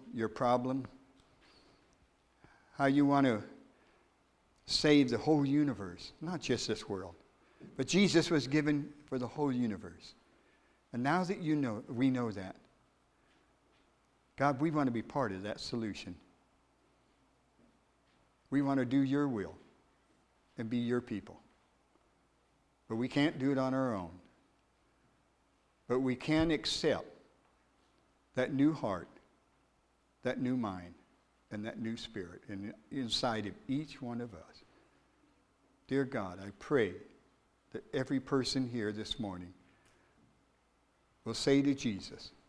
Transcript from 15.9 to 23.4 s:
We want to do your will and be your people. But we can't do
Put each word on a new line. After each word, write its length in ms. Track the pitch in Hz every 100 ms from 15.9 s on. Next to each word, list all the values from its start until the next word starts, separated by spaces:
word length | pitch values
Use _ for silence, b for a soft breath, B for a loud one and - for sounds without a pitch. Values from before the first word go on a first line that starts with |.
| 92 - 87 - _ _ _ _ _ _ _ _ _ _ _ _ _ _ _ _ _ _ _ _ _ -
We 140 | 139
want 180 | 139 135
to 60 | 123
do 140 | 135
your 280 | 135 143 143
will 260 | 110 85 85 - _ _ _ _ _ _ _ _ -
and 140 | 110
be 80 | 120
your 240 | 120 123
people. 360 | 120 101 - - - _ _ _ _ _ _ _ _ _ _ _ _ _ -
But 80 | 113
we 100 | 123
can't 320 | 143 151
do 140 | 151